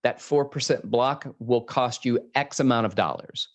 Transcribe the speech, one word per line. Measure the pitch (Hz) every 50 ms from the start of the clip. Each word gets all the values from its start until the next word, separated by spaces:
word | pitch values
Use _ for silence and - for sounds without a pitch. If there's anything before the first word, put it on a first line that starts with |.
That | - - - -
four | - - 147 147 139
percent | 139 - 139 - - 143 - - 104
block | 113 120 123 135 143 143 - 139 - _
will | 113 117 123 120
cost | 120 - - 135 127 120 120 - -
you | 131 117 120 - - _
X | 135 143 - - -
amount | 139 131 123 117 113
of | 104 92
dollars. | 101 95 76 65 - - - - - - _